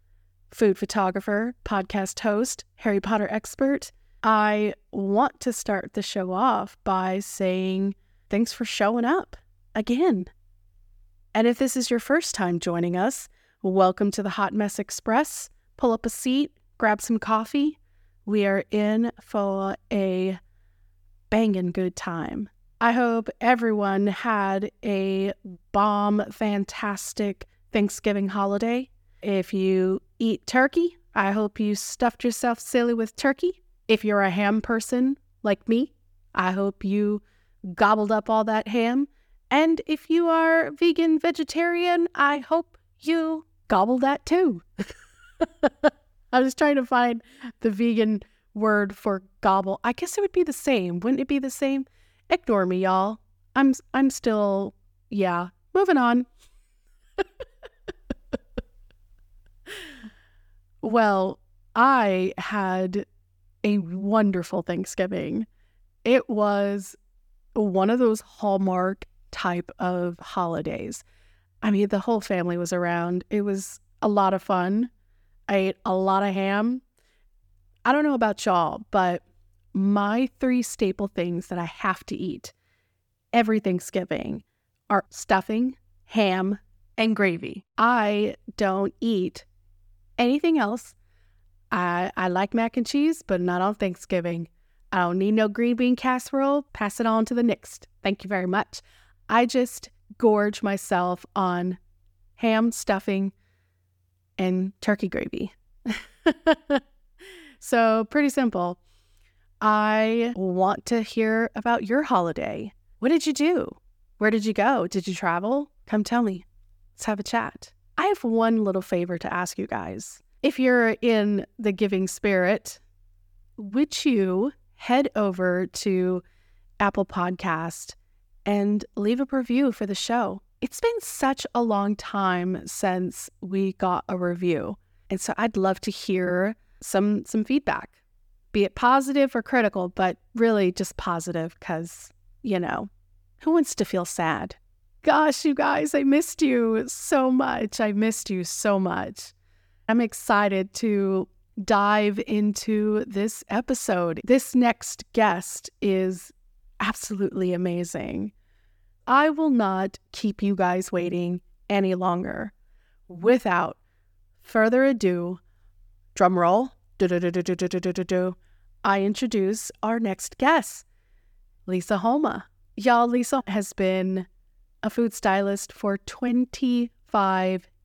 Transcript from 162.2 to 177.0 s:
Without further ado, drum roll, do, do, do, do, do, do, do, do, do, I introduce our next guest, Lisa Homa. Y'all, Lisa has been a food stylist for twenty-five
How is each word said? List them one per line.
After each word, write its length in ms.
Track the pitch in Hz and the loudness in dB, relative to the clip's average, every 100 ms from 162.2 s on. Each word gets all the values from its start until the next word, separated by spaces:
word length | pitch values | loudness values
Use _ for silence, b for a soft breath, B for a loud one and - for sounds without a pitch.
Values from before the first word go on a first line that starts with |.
| 190 - 214 - _ _ _ _ - | -2 -6 -10 -12 _ _ _ _ -20
Without 680 | 175 202 254 214 175 160 - _ _ _ _ _ _ | -2 2 4 4 0 0 -6 _ _ _ _ _ _
further 420 | - 220 220 247 269 | -4 2 4 6 4
ado, 540 | 247 190 175 175 185 _ _ - _ - _ _ | 4 2 0 -4 -8 _ _ -20 _ -20 _ _
drum 240 | - 185 185 | 2 4 6
roll, 340 | 170 202 262 - _ - | 4 4 2 -6 _ -2
do, 100 | 185 | 0
do, 120 | 175 | 2
do, 100 | 175 | 0
do, 120 | 180 | -2
do, 140 | 175 180 | -2 -2
do, 240 | 180 180 | -2 -2
do, 140 | 185 | -2
do, 100 | 180 | -4
do, 320 | 180 185 185 180 _ - - _ | -2 0 -2 -4 _ -20 -20 _
I 200 | 196 196 | 0 2
introduce 680 | 196 214 240 220 190 220 - - | 0 0 -2 0 0 -2 -8 -6
our 160 | 214 226 | -4 -2
next 400 | 220 190 - - | -2 -4 -10 -2
guest, 460 | 262 320 - - - _ _ _ _ _ _ _ - | 2 2 0 -8 -20 _ _ _ _ _ _ _ -6
Lisa 320 | 185 - 202 | -4 -2 0
Homa. 480 | 226 285 302 - - _ _ - | 2 2 0 -4 -10 _ _ -2
Y'all, 320 | 233 240 240 | 2 4 4
Lisa 360 | 247 240 269 226 | 2 0 -2 -2
has 240 | 202 196 | -4 -4
been 540 | - 185 185 185 190 180 _ _ _ _ _ | -2 0 0 0 -2 -6 _ _ _ _ _
a 80 | 220 | -4
food 240 | - 233 | -2 -2
stylist 580 | - 214 190 196 202 - | 0 0 2 0 -2 -6
for 280 | - 202 196 | -6 -4 -4
twenty-five 1700 | - - 247 240 254 - 254 240 240 - | -6 -8 -2 0 -2 -2 0 0 -2 -8